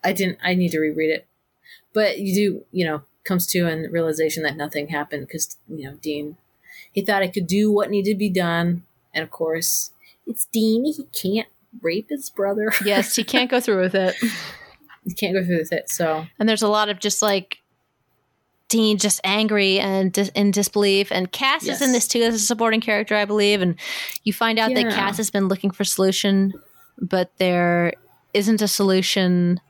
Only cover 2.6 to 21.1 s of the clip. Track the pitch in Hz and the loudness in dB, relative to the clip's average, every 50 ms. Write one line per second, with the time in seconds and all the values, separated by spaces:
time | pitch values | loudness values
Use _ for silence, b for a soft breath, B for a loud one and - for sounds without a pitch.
2.6 | - _ - 185 175 160 156 147 - _ _ _ _ - 190 180 175 - - 180 | -10 _ -4 -2 -2 -2 -2 -4 -8 _ _ _ _ -2 0 0 0 0 0 0
3.6 | 175 170 160 160 160 151 165 170 165 160 156 160 160 156 151 160 156 147 147 156 | 0 0 0 -2 -4 -4 -2 0 0 0 0 0 0 -2 0 -2 -4 -4 -4 -4
4.6 | 147 151 - 156 147 147 165 147 147 - - 143 135 - - - - - - _ | -8 -6 -4 -6 -6 -4 -4 -4 -4 -4 -6 -10 -10 -10 -8 -8 -8 -8 -8 _
5.6 | _ _ 156 156 135 135 143 147 - 156 147 147 147 151 160 _ _ _ _ B | _ _ -14 -12 -12 -14 -16 -10 -8 -6 -6 -6 -8 -10 -12 _ _ _ _ B
6.6 | B B B B B B B 208 202 - 208 196 190 180 180 208 180 165 180 202 | B B B B B B B -4 0 0 0 0 0 0 -2 -4 -2 0 2 2
7.6 | 214 214 208 202 - - 208 202 190 202 214 190 208 208 180 185 175 170 170 170 | 4 4 4 2 2 2 0 0 0 0 0 0 0 0 0 0 0 0 0 0
8.6 | 170 175 175 175 - _ _ _ _ _ _ 156 160 151 - - 165 160 160 165 | 0 0 0 -2 -6 _ _ _ _ _ _ -6 -6 -6 -6 -6 -4 -2 -2 -2
9.6 | 170 - - - - - _ b b b b b _ - 226 - - - - 226 | -2 -2 -2 -2 -4 -6 _ b b b b b _ -12 -8 -8 -8 -4 0 0
10.6 | 220 220 220 226 254 311 302 - 269 - - - - 185 202 220 - - _ _ | 2 2 2 2 0 -2 -4 -4 -10 -10 -10 -6 -4 -2 -2 -2 -4 -6 _ _
11.6 | _ _ - - - 165 170 202 214 _ 294 269 - - _ - 196 196 202 214 | _ _ -20 -6 -4 -2 -2 -2 -4 _ -8 -8 -8 -12 _ -2 -2 -2 0 0
12.6 | 208 220 214 - 208 202 202 233 226 - - - 220 - - 254 247 247 262 247 | -2 0 -2 0 0 2 2 2 0 0 -2 -2 -2 0 0 0 0 2 0 0
13.6 | 247 - 208 190 185 185 180 190 185 185 - - B 226 196 175 B B B B | 2 2 2 2 2 2 2 2 0 0 0 0 B -4 -4 -6 B B B B
14.6 | B B B B _ _ - _ _ - 175 - 214 185 180 190 180 175 180 165 | B B B B _ _ -20 _ _ -10 -6 -4 -4 -2 0 0 0 0 0 0
15.6 | 160 165 175 160 - - - - 170 160 156 156 160 170 _ - 214 220 220 214 | 0 -2 -4 -4 -4 -6 -4 -2 0 0 0 -2 -4 -10 _ -2 0 0 0 2
16.6 | 220 208 208 214 214 208 208 185 - 208 - - 214 214 202 190 185 _ - _ | 2 2 2 2 2 0 -2 -4 -2 -4 -2 0 0 2 0 0 -2 _ -14 _
17.6 | _ _ _ _ _ _ _ _ _ _ _ _ _ _ _ _ _ _ _ _ | _ _ _ _ _ _ _ _ _ _ _ _ _ _ _ _ _ _ _ _
18.6 | _ _ - 226 220 214 214 196 - 208 190 - - 190 196 214 220 220 214 208 | _ _ 0 2 4 4 2 2 2 0 0 0 -2 -2 0 0 0 2 2 2
19.6 | 196 190 190 196 202 196 190 190 190 190 180 - 202 196 - - 202 202 196 202 | 2 2 2 2 2 0 0 2 0 2 2 0 0 0 0 2 2 2 2 2
20.6 | 202 - - 208 202 202 196 196 202 - | 0 0 0 2 2 4 4 2 2 0